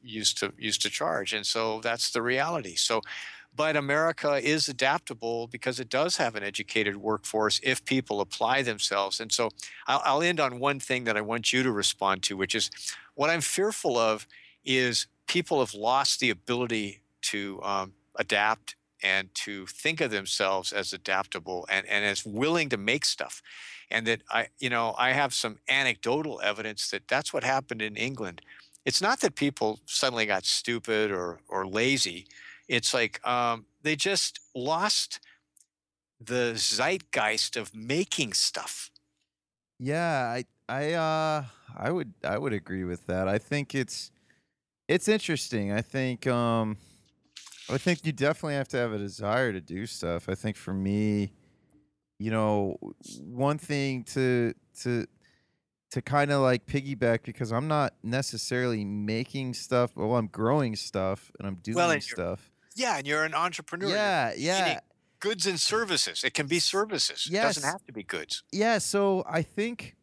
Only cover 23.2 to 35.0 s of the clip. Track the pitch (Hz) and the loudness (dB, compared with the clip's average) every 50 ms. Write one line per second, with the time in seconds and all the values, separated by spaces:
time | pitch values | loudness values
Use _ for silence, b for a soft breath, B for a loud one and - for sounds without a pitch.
23.2 | 71 - - - B B B B B B B B B B 98 110 113 120 113 104 | -6 -10 -10 -16 B B B B B B B B B B -2 0 2 2 0 0
24.2 | - - - 117 110 - _ - 139 127 123 117 117 113 101 - 123 127 131 143 | -2 -2 -2 -2 -2 -2 _ -6 -4 -2 0 0 0 0 0 0 2 2 4 2
25.2 | 143 131 - - - 117 107 - _ - 131 139 139 127 110 - - 113 123 151 | 2 0 0 -2 -2 -2 -6 -6 _ 0 2 2 4 2 0 0 0 0 0 0
26.2 | 156 139 120 - - 104 104 104 107 110 107 104 - - - 98 _ - 123 135 | 0 -4 -4 0 0 0 0 0 -4 -6 -6 -6 -6 -4 -4 -6 _ 0 0 0
27.2 | 147 - - 127 120 127 135 135 131 - 123 110 107 107 104 104 113 127 135 123 | 0 -2 -4 -2 0 2 0 0 0 -4 -6 -4 -4 -6 -4 -4 -4 -4 -4 -6
28.2 | 110 92 85 82 B B B B B B B B _ - - - 180 208 254 - | -8 -8 -8 -12 B B B B B B B B _ 0 2 2 4 2 2 2
29.2 | - 185 - - 143 143 139 - 117 107 107 107 _ - - - - 131 123 117 | 2 0 2 2 0 0 2 2 0 0 0 -2 _ -4 -2 2 2 2 2 2
30.2 | 110 104 101 92 - - - - - - 120 113 104 120 113 107 107 104 101 90 | 2 2 2 2 2 0 0 0 0 0 -2 -2 0 0 2 2 4 2 2 0
31.2 | 90 87 85 - _ - 95 95 95 95 95 110 117 131 139 127 - - 85 90 | -2 -4 -6 -8 _ -4 -2 -2 -2 0 0 2 2 4 4 2 0 -2 -4 -10
32.2 | 92 B B B B B B B B - 127 120 - - - 127 117 110 - - | -14 B B B B B B B B -2 -2 0 0 2 2 2 2 0 -2 -4
33.2 | - - 123 123 120 120 117 117 107 _ _ _ - 151 156 143 - 196 196 - | -2 0 2 2 2 0 -2 -4 -8 _ _ _ -2 -2 0 0 0 0 2 2
34.2 | - - - - - _ _ 131 123 143 160 170 190 208 - - | 0 -2 -4 -8 -20 _ _ -4 -2 0 0 2 2 2 2 0